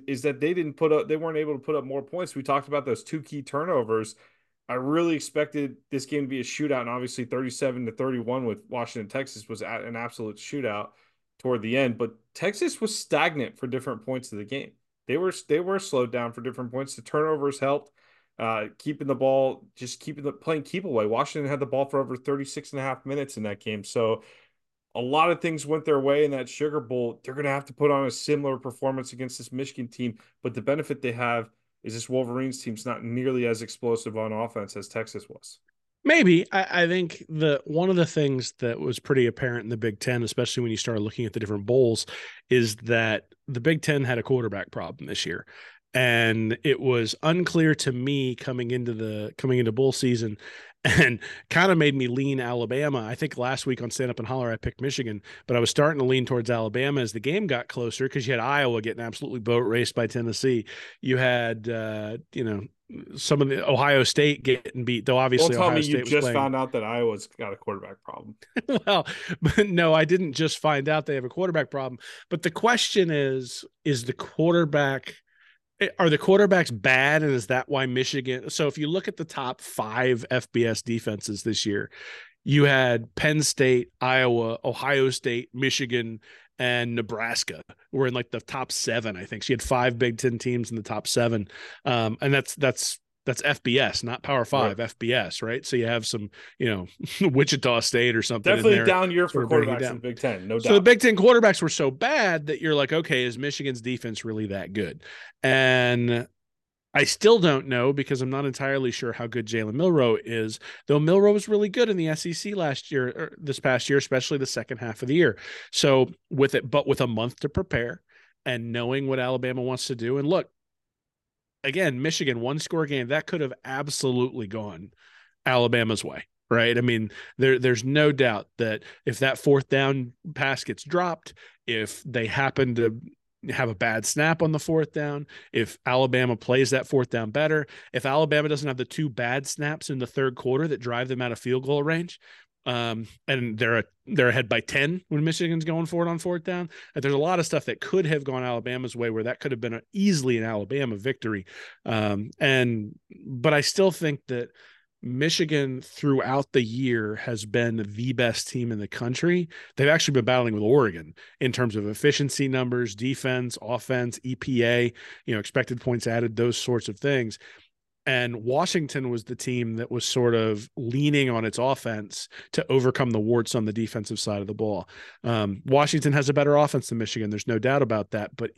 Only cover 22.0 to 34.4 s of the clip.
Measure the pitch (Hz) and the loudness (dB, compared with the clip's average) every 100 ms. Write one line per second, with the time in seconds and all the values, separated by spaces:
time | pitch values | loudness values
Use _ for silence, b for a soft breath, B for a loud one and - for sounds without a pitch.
22 | 127 127 143 139 139 - - 143 135 127 | -4 -6 -4 -4 -6 -12 -10 -8 -6 -6
23 | 135 139 139 - 107 98 110 107 98 123 | -6 -6 -6 -6 -8 -8 -8 -8 -4 -2
24 | 110 110 b b b b _ _ _ - | 0 0 b b b b _ _ _ -6
25 | 123 151 170 165 175 156 139 156 156 143 | 0 4 4 2 -2 -4 -4 -2 2 2
26 | 135 143 147 135 123 - 151 147 117 127 | 4 4 2 0 -6 -4 -2 -2 -2 -2
27 | 120 113 - 135 143 139 139 123 147 139 | -2 -6 -10 -4 -2 -2 -4 0 2 2
28 | 135 - - 147 143 131 131 - 135 131 | 0 -4 -2 -2 0 -4 -8 -4 -4 -4
29 | 131 123 127 - 120 127 139 - 123 - | -8 -10 -10 -10 -12 -8 -8 -8 -12 -6
30 | 123 113 b b 127 117 110 147 147 131 | -6 -6 b b -8 -6 -2 -2 -2 -4
31 | - 117 120 117 113 _ _ _ 110 113 | -4 -2 -2 -2 -4 _ _ _ -12 -10
32 | 113 127 120 123 131 127 123 107 123 117 | -4 -2 -2 -4 -6 -6 -10 -10 -8 -8
33 | 117 120 127 127 120 110 113 - 120 113 | -6 -6 -4 -2 -2 -2 -6 -6 -2 -2
34 | 117 107 110 107 | -4 -6 -6 -4